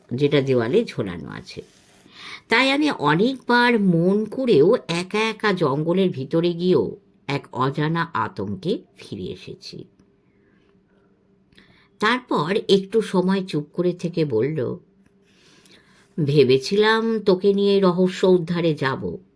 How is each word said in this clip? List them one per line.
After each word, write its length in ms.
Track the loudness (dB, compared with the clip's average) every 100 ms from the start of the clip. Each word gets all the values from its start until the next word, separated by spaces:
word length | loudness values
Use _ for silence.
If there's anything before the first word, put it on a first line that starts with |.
| _
যেটা 260 | -2 2 2
দেওয়ালে 440 | 2 0 2 0
ঝোলানো 440 | -2 -4 -8 -8 -12
আছে। 340 | -16 -16 -18 -18 _ _ _ _ -20 -20 -20 -2
তাই 220 | 2 2
আমি 200 | 2 0
অনেকবার 920 | 0 0 2 0 -2 0 2 4 4
মন 440 | 4 2 2 0
করেও 520 | -2 -4 4 6 6 4 0
একা 300 | -6 -4 -2
একা 340 | -2 -2 -2
জঙ্গলের 580 | 0 0 0 0 0 0
ভিতরে 420 | -2 -2 0 0
গিয়েও 440 | 0 2 2 0 -6 _ _ -8
এক 200 | -6 -6
অজানা 580 | -4 -4 -2 -2 -2 -4
আতঙ্কে 640 | -4 -6 -6 -8 -6 -6 -6 -8 _
ফিরে 280 | -16 -12
এসেছি।" 600 | -12 -12 -16 -18 -18 -18 -20 _ _ _ _ _ _ _ _ _ _ _ _ _ _ _ _ _ _ _ _ _
তারপর 560 | -2 -2 -2 -4 -2 -4 2
একটু 320 | 0 2 -2
সময় 440 | 0 0 0 -2
চুপ 200 | -2 -6 -6
করে 200 | -4 -4
থেকে 320 | -4 -6 -4
বলল, 520 | -2 0 -2 -2 -6 -8 -14 _ _ _ _ _ _ _ _ -20 _ _ _ -4
"ভেবেছিলাম 960 | 2 4 4 4 2 2 2 2 0 0
তোকে 340 | 0 2 2
নিয়ে 260 | 2 2 2
রহস্য 460 | 2 2 0 2 2
উদ্ধারে 480 | 2 2 -2 -2
যাব। 420 | -2 -4 -4 -8 -12 -16